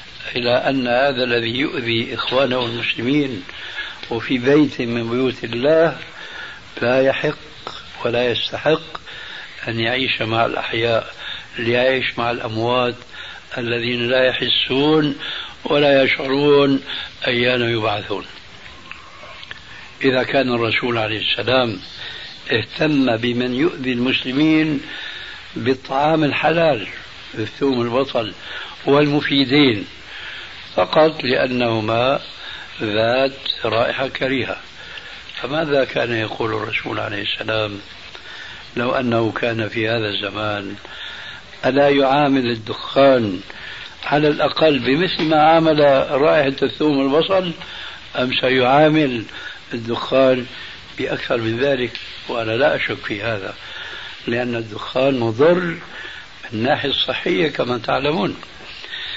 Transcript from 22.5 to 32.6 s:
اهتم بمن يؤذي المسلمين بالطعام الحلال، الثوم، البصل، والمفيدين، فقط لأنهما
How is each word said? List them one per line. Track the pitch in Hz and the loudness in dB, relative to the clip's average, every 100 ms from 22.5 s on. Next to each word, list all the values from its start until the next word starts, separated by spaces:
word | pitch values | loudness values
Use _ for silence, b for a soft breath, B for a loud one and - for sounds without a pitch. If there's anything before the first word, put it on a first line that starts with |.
اهتم | 120 110 - 156 147 131 113 | -2 -2 -2 2 2 2 2
بمن | 120 120 127 123 | 0 0 0 0
يؤذي | 165 - 131 | 0 -2 -4
المسلمين | 120 123 123 131 131 156 156 156 147 - B B B B B B 165 | 0 0 0 -2 0 4 4 2 -2 -6 B B B B B B -4
بالطعام | 117 131 - 135 151 160 | -2 -2 -2 0 2 4
الحلال، | 147 - 151 165 160 123 92 - - - - | 2 2 2 4 2 2 -2 -12 -16 -18 -12
الثوم، | 127 107 - 139 127 | -8 -8 -2 0 2
البصل، | 120 120 139 127 107 87 B B B B - | 0 0 0 -2 -4 -8 B B B B 4
والمفيدين، | 139 147 147 143 139 131 143 139 107 - - - B B B B B B - | 4 4 2 0 2 4 6 6 4 -4 -14 -16 B B B B B B -2
فقط | 185 160 156 156 | 2 4 4 4
لأنهما | 127 131 131 127 120 113 107 113 127 139 - - B B | 0 0 0 0 0 0 0 2 2 0 -4 -16 B B